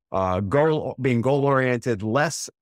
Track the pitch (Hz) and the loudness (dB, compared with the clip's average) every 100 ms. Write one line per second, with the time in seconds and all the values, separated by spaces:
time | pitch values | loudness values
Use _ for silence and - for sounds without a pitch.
0 | _ 95 92 92 101 139 160 151 110 123 | _ -2 0 -2 0 2 2 0 -4 -2
1 | 131 120 127 143 139 135 127 120 127 107 | 0 2 2 2 2 2 2 0 -2 -2
2 | 107 113 156 - - - | 0 0 0 -4 -12 -14